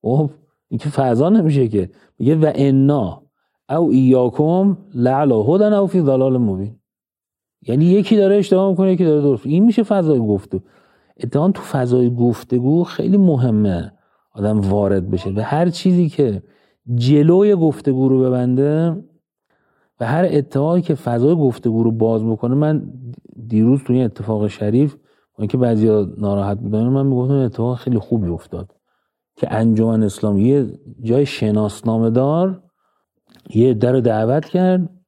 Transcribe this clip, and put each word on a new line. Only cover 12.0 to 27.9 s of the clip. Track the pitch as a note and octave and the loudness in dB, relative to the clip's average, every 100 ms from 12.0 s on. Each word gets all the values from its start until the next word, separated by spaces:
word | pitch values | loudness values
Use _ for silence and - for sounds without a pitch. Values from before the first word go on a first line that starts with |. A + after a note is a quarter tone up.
| B2 | 0
گفتگو | A#2+ B2 A#2 - B2 B2+ D#3+ | 0 0 -2 -4 -2 0 0
خیلی | F3 - - G3+ | -2 -4 0 2
مهمه | F#3 C#3+ B2 G#2+ G#2 F2 E2 _ _ _ _ | 2 2 0 2 0 -2 -6 _ _ _ _
آدم | A2 G#2 G#2+ | -6 -2 0
وارد | G2 G2+ G2+ G2 F2+ | 0 0 0 0 -2
بشه | F#2+ F#2+ G2 | -6 -4 -6
و | |
هر | A2 D3 F3 | -4 -2 -2
چیزی | E3+ F#3 F3+ E3+ | 0 0 2 0
که | - C3+ G2 - _ _ _ - | 0 -2 -2 -10 _ _ _ -6
جلوی | A#2+ B2 D3 D#3 F3+ G#3 | -2 2 4 4 4 4
گفتگو | G3 D#3+ C#3 - C3 C3+ | 2 0 -2 -2 0 2
رو | C3 | 2
ببنده | B2+ B2+ B2 B2+ C#3+ D3+ E3 E3 - _ _ _ _ _ _ _ _ _ | 2 0 0 0 0 0 -2 -4 -12 _ _ _ _ _ _ _ _ _
و | A#2 | -4
هر | D3+ F3+ | -2 0
اتفاقی | D3+ C#3 C3+ D3 F3 | 0 -2 -2 0 0
که | E3+ | 0
فضای | D3 - A#2+ C3+ | -4 -2 0 2
گفتگو | E3+ C#3 A#2 A#2+ A2+ | 2 0 0 -2 0
رو | A#2 | 0
باز | A2+ A2+ A2+ | 0 0 0
بکنه. | A2+ A2 A#2+ | -2 -4 -2
من | C3+ D3+ D#3 F#2 B2+ B2 B2 _ - A2+ | 0 0 -2 -6 -16 -18 -18 _ -20 -4
دیروز | A2 A2+ C#3 | 0 2 2
تو | - | 0
این | B2+ | 0
اتفاق | B2 - G2+ G#2+ G#2 | 0 -4 -6 -2 -4
شریف، | - G#2 A#2 D3 | -4 -2 0 0
با | - _ _ _ - | -4 _ _ _ -10
اینکه | G#2+ C3 | -4 0
بعضیا | B2 A2 A2 G#2+ G2 - | 0 2 2 2 -2 -4
ناراحت | G#2 G2+ G2 G2+ | -4 -2 -4 -6
بودن، | A#2 G#2+ A#2+ | -4 -2 0
من | C3+ C#3 | 0 0
می‌گفتم | B2+ B2+ | -2 -2
اتفاق | C#3 B2+ - A#2 B2 | -2 -2 -4 -4 -4
خیلی | - | -4